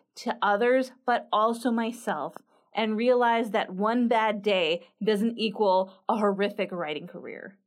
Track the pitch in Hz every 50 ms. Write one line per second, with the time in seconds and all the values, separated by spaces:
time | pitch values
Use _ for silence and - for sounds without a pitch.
0 | _ _ _ - - 240 - - - 202 202 202 233 240 254 262 254 254 - _
1 | _ - 240 233 - - - 208 214 226 233 233 - 262 226 233 226 226 233 -
2 | - 220 175 151 139 160 - - - _ _ _ _ _ - - 226 220 220 208
3 | 240 247 254 247 240 233 233 233 226 226 196 214 - - 185 185 208 214 233 247
4 | 240 226 240 220 220 220 214 214 196 214 202 185 170 156 165 170 - - _ _
5 | 208 214 214 196 214 233 233 233 220 220 - - 214 196 185 185 190 190 - -
6 | _ - 233 226 214 202 196 196 202 196 202 - 190 - 185 175 165 151 156 147
7 | 170 180 - - - - - - - - - _ _